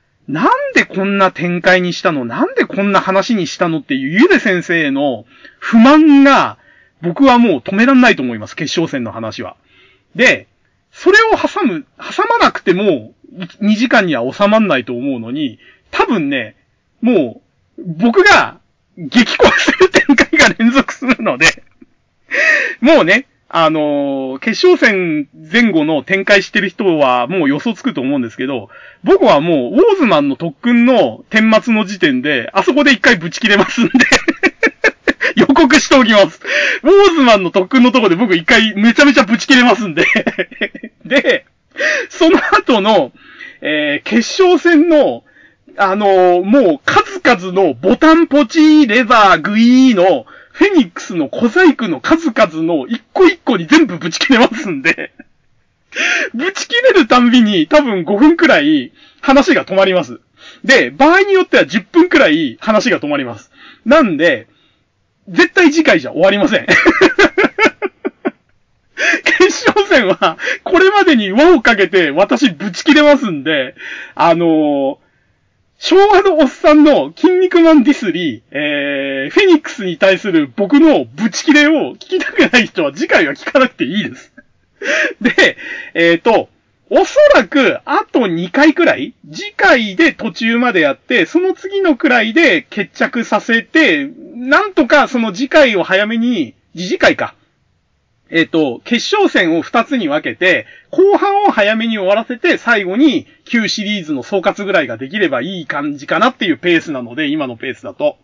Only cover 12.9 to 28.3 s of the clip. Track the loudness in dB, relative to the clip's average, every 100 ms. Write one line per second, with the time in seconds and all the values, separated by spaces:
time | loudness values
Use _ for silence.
12.9 | -4 -6 _ _ -18 -18 -6 -2 0 0
13.9 | 0 0 -2 -6 -2 0 2 0 -2 -4
14.9 | -8 -8 -8 -8 -8 -8 -10 _ _ _
15.9 | -4 -2 -2 -4 -6 -8 -14 _ _ _
16.9 | _ -2 0 -2 -8 _ _ _ -18 -14
17.9 | -4 0 2 4 2 0 -8 _ _ _
18.9 | -18 -4 0 0 2 2 2 -2 0 2
19.9 | 2 2 2 0 2 0 2 0 0 -2
20.9 | -4 -4 -4 -4 -2 -2 -2 -10 _ _
21.9 | _ _ _ -10 -4 0 0 -2 -2 2
22.9 | 4 4 0 -4 _ _ -2 0 0 -2
23.9 | -2 -4 -6 -8 -8 -6 0 2 2 2
24.9 | 0 -2 -4 -6 -14 -6 0 0 0 0
25.9 | -2 -4 -6 -2 -2 -2 -6 -6 -4 -2
26.9 | 0 0 0 -2 -4 -2 -2 -4 -6 -6
27.9 | -6 -4 -4 -6